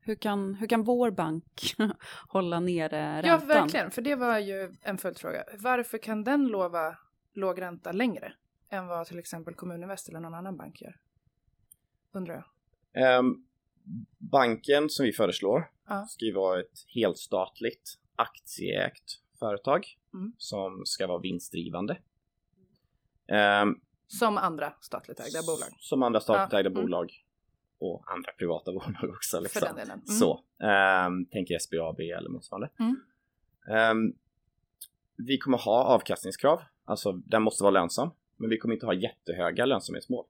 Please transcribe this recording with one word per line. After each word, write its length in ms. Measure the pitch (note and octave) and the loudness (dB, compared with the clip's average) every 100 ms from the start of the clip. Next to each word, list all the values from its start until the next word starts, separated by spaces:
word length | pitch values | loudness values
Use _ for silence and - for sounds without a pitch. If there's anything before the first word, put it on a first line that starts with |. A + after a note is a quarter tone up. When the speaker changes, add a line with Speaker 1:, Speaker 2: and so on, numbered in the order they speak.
Speaker 1:
hur 140 | - | -6
kan, 400 | G#3+ G#3+ G3+ G3 | -4 -2 -2 -2
hur 120 | G3 G#3+ | -4 0
kan 160 | A#3 | 2
vår 260 | A3 B3 A#3+ | 4 4 2
bank 340 | F3+ E3 D#3+ - - - - | 2 -2 -2 -8 -8 -8 0
<laughs> 500 | G#3+ - - - - | 0 0 -12 -18 -4
hålla 320 | F#3+ F3+ E3+ | -2 0 0
nere 640 | F3+ F3 D#3 D3+ D3+ D#3 | 0 0 0 -2 -4 0
räntan? 80 | A3+ | 4
Speaker 2:
Ja, 160 | E4 D4 | 4 6
verkligen, 440 | D4+ D4 D4+ F#3 | 4 6 2 -2
för 120 | G#3+ | -2
det 120 | A#3+ | -2
var 240 | C#4+ B3 A3+ | 0 2 2
ju 360 | G3+ G3 F#3+ - | 0 -6 -8 -8
en 160 | - F#3+ | -6 -4
följdfråga. 460 | F#3+ E3+ E3+ - - G#3 | -4 -6 -6 -6 -8 -6
Varför 400 | A3+ B3+ A#3+ A3 | 0 0 0 -6
kan 260 | - G#3+ | -4 -4
den 200 | G#3+ C#4+ C4+ | 2 4 4
lova 520 | G#3 F3+ E3+ D#3+ D#3+ _ _ _ | 2 0 0 -2 -4 _ _ _
låg 260 | - F#3+ F3+ | -4 -2 -2
ränta 320 | F3+ E3+ F3 | -6 -10 -6
längre 400 | F3+ B3 F3+ - - _ _ _ | 0 0 0 -8 -16 _ _ _
än 160 | G3 F3+ | -8 -6
vad 200 | F3 E3 | -6 -6
till 120 | F3 | -10
exempel 360 | E3+ E3+ E3 | -12 -12 -12
Kommuninvest 540 | E3+ F3+ E3+ F3 G3 - | -12 -10 -10 -10 -12 -12
eller 120 | E3 | -12
någon 140 | E3 | -12
annan 220 | E3 F#3 F#3+ | -10 -10 -10
bank 260 | - D#3+ | -12 -16
gör? 140 | - - _ _ _ _ _ _ _ _ _ _ _ | -20 -20 _ _ _ _ _ _ _ _ _ _ _
Undrar 220 | G3 F3+ | -10 -8
jag. 100 | E3+ F3 _ _ _ _ - | -10 -14 _ _ _ _ 2
Speaker 3:
Ehm, 420 | C3 B2+ B2+ - _ _ _ _ - A#2 - _ | 6 6 6 2 _ _ _ _ -14 -14 -14 _
banken 720 | - C#3 B2 A2+ - C#3+ D3+ | 0 4 4 2 2 4 4
som 160 | - C3 | 0 0
vi 60 | |
föreslår 580 | G2+ G#2 - G2 B2+ E3+ _ _ | 2 0 2 2 2 0 _ _
Speaker 2:
Ja. 200 | G3 G#3+ | -8 -8
Speaker 3:
ska 160 | - | -6
ju 80 | A2+ | -4
vara 280 | F#2+ F#2+ F#2 | 0 0 0
ett 180 | F2+ - - | -4 -12 -10
helstatligt 1040 | B2 G#2+ E2+ - F#2+ F#2 - A#2 - - - _ - | 0 0 0 -4 -2 -2 -4 -8 -8 -18 -20 _ -2
aktieägt 1040 | - - - - F#2+ - F#2+ - - - _ _ | -2 -2 -16 -8 -4 -2 -4 -6 -18 -18 _ _
företag 480 | A2+ G2+ - D3+ - - _ | -6 -4 0 0 -2 -16 _
Speaker 2:
Mm. 180 | F#3+ G3 A#3+ | -12 -12 -12
Speaker 3:
som 440 | - G#2 G2 F#2 | -8 -6 -6 -8
ska 220 | - - F#2+ | -10 -6 -4
vara 140 | F2+ | -4
vinstdrivande. 760 | F#2 F2+ - E2+ E2+ F2 G2+ F3 _ _ _ _ _ _ _ _ _ _ _ _ _ | -4 -8 -8 -8 -8 -6 -6 -8 _ _ _ _ _ _ _ _ _ _ _ _ _
Ehm, 460 | G#2 G#2 G2+ G#2 - _ _ _ | 4 6 6 4 0 _ _ _
Speaker 2:
Som 320 | - A#3 G#3 | 0 0 2
andra 360 | F3+ D#3+ C#3+ - | -2 -2 -8 -8
statligt 400 | - - - - | -12 -12 -10 -12
ägda 200 | - D#3+ E3 | -8 -6 -4
bolag. 220 | D#3+ - - | -4 -6 -12
Speaker 3:
Som 240 | - C3+ | -4 2
andra 180 | B2 A2 | 4 2
statligt 320 | - G#2 G2 | 4 2 4
Speaker 2:
Ja. 60 | G2+ | 2
Speaker 3:
ägda 120 | F#2+ | 2
Speaker 2:
Mm. 120 | F#2 | 0
Speaker 3:
bolag 280 | F2+ F2 F2 - _ _ _ _ _ _ | 0 0 -2 -8 _ _ _ _ _ _
och 260 | F2+ E2+ - | -8 -8 -10
andra 200 | F2+ - - | -10 -10 -6
privata 340 | F2 D#2+ - | -4 -2 -4
<laughs> 0 | |
bolag 380 | F#2+ - G#2 - | -8 -8 -6 -8
också, 260 | - - E2+ | -6 -6 -4
Speaker 2:
För 60 | |
Speaker 3:
liksom. 200 | F2 - - | -4 -2 -2
Speaker 2:
den 100 | - | -4
delen. 220 | G#2+ - | -10 -12
Mm. 80 | - | -6
Speaker 3:
Så, 380 | G#2+ G2+ - _ _ | 2 4 2 _ _
ehm, 640 | G#2+ G2+ F#2+ F#2 F2+ F2+ F2 | 4 6 8 6 4 0 -4
tänker 280 | G#2+ F2+ E2+ | -4 -2 -4
S 140 | - | -2
B 60 | E2 | -2
A 140 | E2 D#2 | -2 -4
B 120 | E2 | -6
eller 200 | E2+ E2+ | -6 -8
motsvarande. 400 | F2 - G2 B2 _ | -10 -10 -10 -10 _
Speaker 2:
Mm. 180 | A3+ C4 - _ _ _ _ _ - | -2 -2 -6 _ _ _ _ _ -2
Speaker 3:
Ehm, 440 | A2 A2+ A2 A2 - _ _ _ _ _ _ - _ _ _ | 4 4 4 2 -2 _ _ _ _ _ _ -20 _ _ _
vi 220 | A#2+ C3+ | -2 -2
kommer 200 | C#3 B2 | 0 0
ha 260 | - A2+ | 4 4
avkastningskrav, 760 | C3 A2+ - F#2 F#2 - C#3 E3+ - _ | 6 4 4 -6 -6 0 2 2 0 _
alltså 280 | - G#2 G#2 | -8 -4 -2
den 300 | F#2 - A2 | -4 0 2
måste 200 | A2 - | 2 4
vara 60 | G2+ | 6
lönsam, 400 | F#2+ F2 - D3 - _ _ | 6 4 0 -4 -4 _ _
men 140 | A2 | -2
vi 80 | A2 | -2
kommer 160 | A#2 | 0
inte 120 | A2+ A2+ | -2 0
ha 80 | |
jättehöga 720 | F#2 A2 - - E2+ E2+ F#2 B2 | 0 -2 -8 -8 -2 -2 2 2
lönsamhetsmål. 600 | A#2+ - E2+ - B2 - | 2 -2 -10 -6 -6 -6